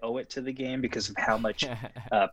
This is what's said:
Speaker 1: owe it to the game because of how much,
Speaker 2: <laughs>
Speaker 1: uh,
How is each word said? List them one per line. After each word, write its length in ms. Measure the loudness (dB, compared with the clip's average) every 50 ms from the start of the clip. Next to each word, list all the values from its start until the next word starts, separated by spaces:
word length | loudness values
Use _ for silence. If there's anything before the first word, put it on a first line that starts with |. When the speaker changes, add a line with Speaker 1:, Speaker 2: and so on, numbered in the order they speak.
| -2
Speaker 1:
owe 140 | -2 -2
it 120 | -2 -4 -6
to 100 | -6 -6
the 100 | -4 -4
game 300 | -4 -4 -4 -2 -2 0
because 260 | 0 0 0 0 -2
of 80 | -2 -2
how 200 | 0 2 4 4
much, 260 | 4 2 0 0 0 -2 -2 -4 -6 -8
Speaker 2:
<laughs> 240 | -10 -10 -10 -4 2
Speaker 1:
uh, 160 | 4 4 4 4